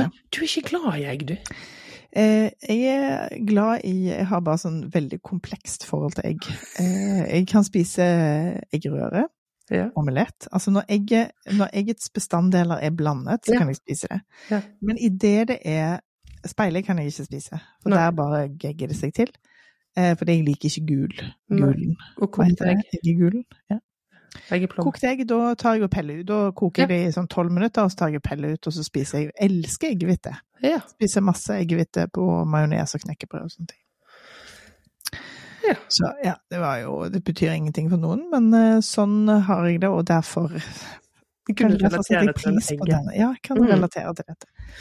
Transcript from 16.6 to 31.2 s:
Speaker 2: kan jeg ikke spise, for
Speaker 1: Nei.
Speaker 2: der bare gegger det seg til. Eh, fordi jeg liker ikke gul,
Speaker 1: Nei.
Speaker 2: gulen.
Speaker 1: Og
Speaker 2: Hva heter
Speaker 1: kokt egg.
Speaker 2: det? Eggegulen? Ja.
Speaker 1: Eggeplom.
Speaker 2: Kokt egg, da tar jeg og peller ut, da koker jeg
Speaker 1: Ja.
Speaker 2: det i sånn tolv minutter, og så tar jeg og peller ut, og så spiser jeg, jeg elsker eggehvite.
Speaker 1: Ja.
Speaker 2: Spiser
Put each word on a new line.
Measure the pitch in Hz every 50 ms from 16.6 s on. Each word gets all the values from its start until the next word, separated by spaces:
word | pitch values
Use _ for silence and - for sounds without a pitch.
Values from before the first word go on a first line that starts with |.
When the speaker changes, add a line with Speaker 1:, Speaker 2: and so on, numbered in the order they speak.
| 214 180 160 180 196 -
Speaker 2:
kan | 185
jeg | 170 151 143 147
ikke | - 139 -
spise, | 135 139 - - - 160 - _ _ _ -
for | 208 202
Speaker 1:
Nei. | 175
Speaker 2:
der | 165 170
bare | 175 160 143 143 147 151 143 143
gegger | 143 160 - 151 151 160 131
det | 147 151
seg | - - 143 -
til. | - - - - _ _ _ _ _ _ _ _ _ _ _ -
Eh, | 190 180 175 170
fordi | - 170 165 170 165
jeg | 156
liker | 147 143 - - 151
ikke | - 156 156
gul, | 156 147 139 135 - - - - 127 - _ _ -
Speaker 1:
Nei. | 202 -
Speaker 2:
gulen. | 139 139 135 - 165 - 165 - - - -
Speaker 1:
Og | - 202 196 -
Speaker 2:
Hva | 202 - 180
heter | 180 - -
Speaker 1:
kokt | 185 185
egg. | 202 - -
Speaker 2:
det? | - - -
Eggegulen? | 170 170 175 175 170 202 247 247 _ - _ _ -
Ja. | 202 226 _ _ _ _ _ _ _ _ _ _ - - - -
Speaker 1:
Eggeplom. | 180 180 185 180 - - 170
Speaker 2:
Kokt | - - - -
egg, | 247 262 262 262
da | 226 233 233 233 240 240
tar | - - 240 226
jeg | 220 208
og | 185
peller | - 202 156 147 147 160
ut, | 180
da | 185 208 214 202 196
koker | 190 - 208 180 - - 262
jeg | 185
Speaker 1:
Ja. | 180
Speaker 2:
det | 175 175
i | 175
sånn | 156 180 180
tolv | - - 190 170 170
minutter, | 175 175 202 233 - 233
og | 208 185
så | 190
tar | - 180 156
jeg | 151
og | 143 -
peller | - 143 147 143 151 156
ut, | 156 -
og | 160 156
så | 170 151
spiser | - - 139 139 - -
jeg, | 147 151 151 - -
jeg | 208 196
elsker | 190 175 160 - - - - 320
eggehvite. | 240 175 175 180 180 - - - 139 - - _ _ -
Speaker 1:
Ja. | 247 269 330 294 -
Speaker 2:
Spiser | - _ - 220 202 - 214